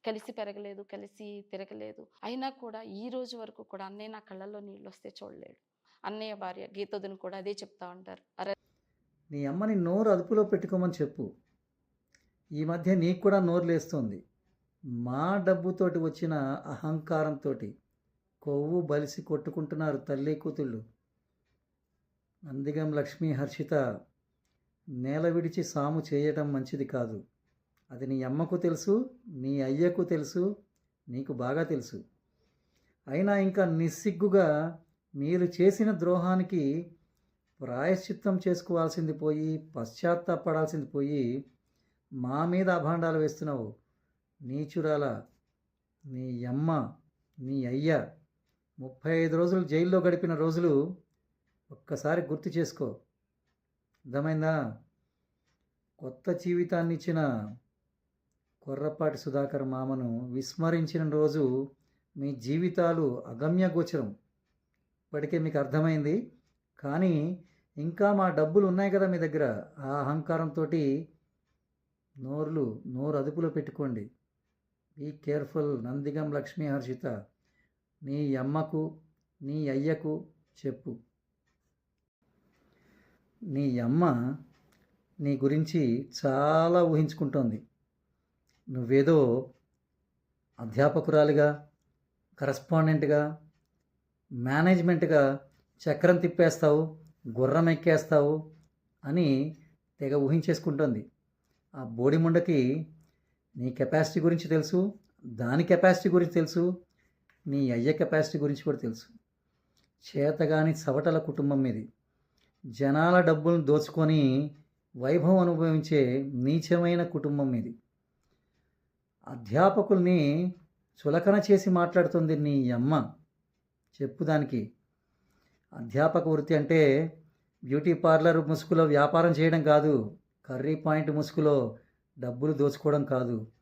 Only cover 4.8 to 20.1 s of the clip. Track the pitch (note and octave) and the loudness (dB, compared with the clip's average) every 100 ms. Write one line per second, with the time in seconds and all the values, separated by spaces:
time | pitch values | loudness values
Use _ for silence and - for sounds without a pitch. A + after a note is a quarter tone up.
4.8 | G3+ F#3+ G3+ F#3+ G3+ - - - _ _ | -20 -20 -20 -18 -20 -20 -20 -20 _ _
5.8 | _ _ G3 G#3+ A3 G3+ F#3 F3+ G3+ G3 | _ _ -12 -10 -12 -10 -12 -12 -16 -12
6.8 | G3+ G#3 F#3+ F#3+ F#3 F#3+ F#3+ G3+ - _ | -10 -8 -10 -12 -14 -10 -10 -10 -14 _
7.8 | F3+ F3+ F#3 F#3+ _ - F#3+ G3 _ _ | -18 -18 -20 -20 _ -12 -8 -8 _ _
8.8 | _ _ _ _ _ C#3+ C#3 E3 A3 G3+ | _ _ _ _ _ -6 -4 -2 0 0
9.8 | E3+ F#3+ A3 F3+ F3+ G#3+ G#3 F#3+ - F#3 | 0 2 2 2 2 0 2 0 0 -2
10.8 | F3+ E3+ D3 - G#2+ - _ _ _ _ | -2 -2 -6 -4 -12 -12 _ _ _ _
11.8 | _ _ _ _ _ _ _ D3 D#3 E3+ | _ _ _ _ _ _ _ -6 -4 -2
12.8 | E3+ F#3+ E3+ F3+ G3+ G3 F3 F3 E3+ E3 | 2 2 2 2 4 4 4 2 2 0
13.8 | - D3+ A2 G2 _ _ _ _ _ _ | 0 -4 -4 -8 _ _ _ _ _ _
14.8 | C3+ A#2+ B2 C3 E3 G3 F3+ F#3 F3+ F#3 | -10 -6 -4 -2 -2 0 2 2 0 0
15.8 | F#3 F3+ D#3+ - E3 D#3 C3+ C#3+ - C3+ | 0 2 -2 -2 -4 -2 -4 -6 -8 -8
16.8 | D#3 D#3+ D3+ D#3+ D3+ C#3 C#3+ C3 G#2 - | -6 -6 -2 -2 -2 -4 -6 -6 -8 -14
17.8 | _ _ _ _ _ _ D3 C#3+ D3 F3 | _ _ _ _ _ _ -4 -4 -2 -2
18.8 | D3+ D3 D3 - - D3+ D#3 - D3+ D#3 | 0 -2 -2 -10 -6 -6 -4 -8 -6 -4
19.8 | D#3 C3+ C3+ | -2 -4 -4